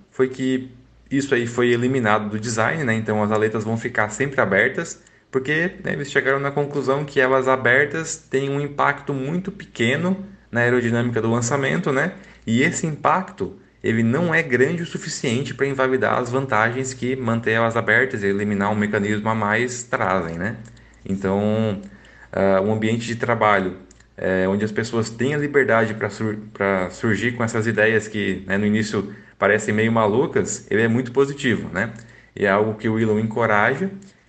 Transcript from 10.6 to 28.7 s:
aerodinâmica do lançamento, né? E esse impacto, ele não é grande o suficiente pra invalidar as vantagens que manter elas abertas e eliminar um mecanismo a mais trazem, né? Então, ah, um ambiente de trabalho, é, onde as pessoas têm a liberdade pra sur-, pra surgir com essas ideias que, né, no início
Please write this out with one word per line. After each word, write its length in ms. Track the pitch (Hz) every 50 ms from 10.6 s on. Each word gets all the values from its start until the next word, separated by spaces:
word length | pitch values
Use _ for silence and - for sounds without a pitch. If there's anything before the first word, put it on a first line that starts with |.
aerodinâmica 600 | 120 120 123 123 117 117 117 117 120 123 117 113
do 100 | 110 113
lançamento, 640 | 117 120 117 117 147 139 135 135 147 170 180 - 135
né? 200 | 131 151 180 - - - - - - -
E 160 | - 113 120 139
esse 240 | 170 143 - -
impacto, 720 | 160 151 - - 104 156 180 185 - - - 98 - - - - _ _ _ -
ele 200 | 107 113 113 113
não 320 | 113 120 147 180 170 160
é 80 | 160 160
grande 400 | 139 120 120 127 147 175 170 170
o 40 |
suficiente 680 | 160 - 180 - 160 - - - 143 127 127 117 117 120
pra 120 | - 139
invalidar 520 | 139 135 131 131 131 131 123 107 107 117 120
as 120 | 123 120
vantagens 640 | 120 135 139 131 107 104 110 117 120 131 131 127 -
que 200 | - 120 123 131
manter 380 | 131 123 113 117 117 117 - 110
elas 240 | 113 117 113 113
abertas 460 | 113 107 104 107 117 131 131 - 110 98
e 40 |
eliminar 440 | 98 98 101 104 104 104 101 101 101
um 40 | 107
mecanismo 540 | 107 104 104 107 107 101 104 107 104 104 110
a 60 | 110
mais 480 | 113 107 101 104 113 123 123 120 - -
trazem, 540 | - - 127 113 95 92 95 85 82 82
né? 200 | 85 90 110 123 123 - - - - - - - - -
Então, 760 | - 98 95 98 95 98 101 104 107 107 110 110 110 101 98 98 - - - - - - - - - -
ah, 280 | 92 95 98 98 95 98
um 100 | 104 110
ambiente 340 | 110 107 110 113 120 117
de 100 | 117 117
trabalho, 600 | 120 - 120 120 110 110 107 104 98 95 90 90 - - - - - _ _ _
é, 320 | - 85 90 92 92 92 95
onde 160 | 98 104 107
as 80 | 104 101
pessoas 360 | 113 117 117 - 117 110 -
têm 260 | - - 117 139 151
a 40 | 147
liberdade 560 | 147 147 143 143 131 110 113 113 113 107 107
pra 160 | - - 104
sur-, 280 | - - 113 107 104 107 - - -
pra 380 | - 101 98 98 95 92 90
surgir 420 | - - - 117 104 95 110 120 120
com 120 | 120 120
essas 220 | 110 - 117 107
ideias 420 | 117 107 101 104 113 113 107 107 -
que, 360 | - 107 101 98 95 - -
né, 120 | - 95 101
no 80 | 107
início 480 | 104